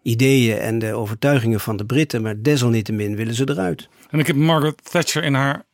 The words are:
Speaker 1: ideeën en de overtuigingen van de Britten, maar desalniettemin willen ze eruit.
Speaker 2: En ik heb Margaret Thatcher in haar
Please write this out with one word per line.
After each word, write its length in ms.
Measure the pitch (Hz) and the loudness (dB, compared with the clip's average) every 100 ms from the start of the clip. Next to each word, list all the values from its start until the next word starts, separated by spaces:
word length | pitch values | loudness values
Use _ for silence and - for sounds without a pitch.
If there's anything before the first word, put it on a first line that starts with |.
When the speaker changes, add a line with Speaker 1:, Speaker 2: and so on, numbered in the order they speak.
Speaker 1:
ideeën 560 | 120 113 131 135 113 107 | -2 2 4 4 4 0
en 200 | 110 113 | -2 -2
de 140 | 110 | -2
overtuigingen 640 | 107 107 113 143 139 117 107 | -4 -6 -2 0 2 2 0
van 160 | - 104 | -2 -4
de 80 | |
Britten, 380 | 107 131 151 117 | -2 0 0 -2
maar 120 | 110 107 | -4 -2
desalniettemin 760 | 131 147 120 117 104 107 104 104 | 0 2 2 2 0 -4 -4 -4
willen 180 | 113 | -4
ze 140 | 117 135 | -2 -2
eruit. 400 | 151 - - - _ - | -2 -4 -6 -10 _ -4
Speaker 2:
En 80 | 151 | -2
ik 80 | 151 | 0
heb 100 | 143 | 2
Margaret 540 | 160 160 151 - - | 4 4 0 -4 -4
Thatcher 320 | 180 151 151 | -2 -2 -2
in 100 | 165 | 0
haar 300 | 135 139 151 - | 0 0 -2 -10